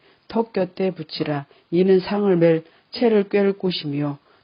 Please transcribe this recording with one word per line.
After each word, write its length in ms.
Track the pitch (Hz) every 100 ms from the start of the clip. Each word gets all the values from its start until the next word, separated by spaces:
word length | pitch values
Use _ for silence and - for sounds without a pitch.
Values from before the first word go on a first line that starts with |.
| _ _ -
턱 260 | 226 226
곁에 380 | 202 185 - 190
붙이라. 540 | 175 156 - 151 143 143 _ -
이는 300 | 170 185 190
상을 360 | 180 208 202 175
맬 240 | 165 160 - _ _
채를 380 | - 240 214 196
꿰를 240 | 202 196
곳이며 640 | 196 185 175 151 143 147 143 _ _